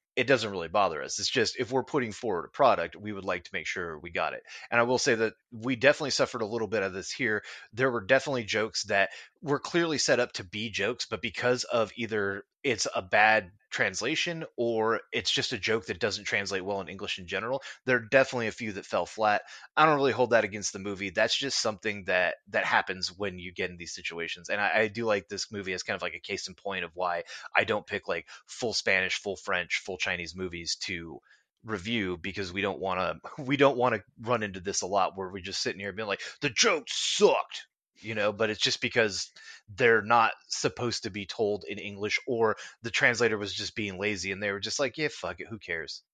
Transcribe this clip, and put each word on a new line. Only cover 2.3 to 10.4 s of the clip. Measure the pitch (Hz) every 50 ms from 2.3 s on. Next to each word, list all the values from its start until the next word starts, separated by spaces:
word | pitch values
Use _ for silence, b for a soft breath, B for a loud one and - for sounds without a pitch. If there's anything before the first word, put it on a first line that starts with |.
| 98 85 71
a | -
product, | - - 147 123 104 87 85 87 -
we | 82 104 107 104
would | 98 95
like | 98 90 90 -
to | - -
make | 90 78
sure | - - 95 87 85 80 73
we | - 87
got | 85 92 82 76 65
it. | 58 - B B B B B
And | 120 120
I | 120
will | 120 127 120
say | - 147 120
that | 110 113 110 - _ _ _ -
we | 110 110 127 135
definitely | 113 113 135 147 - 156 135
suffered | - - 139 - - 120 113
a |
little | 101 113 117 113
bit | 98 107 107 95
of | 95 90
this | 95 90 - -
here. | - 135 113 110 104 B B B B B B B
There | 107 135 135
were | 120 117 95
definitely | 95 131 131 - 151 139 123 110
jokes | 101 107 107 107 110 - - -
that | 104 107 98 98 - B B B B B _
were | - 143 143 135
clearly | - - - 175 170 165 156 127
set | - - 139 117
up | 123 - -
to | -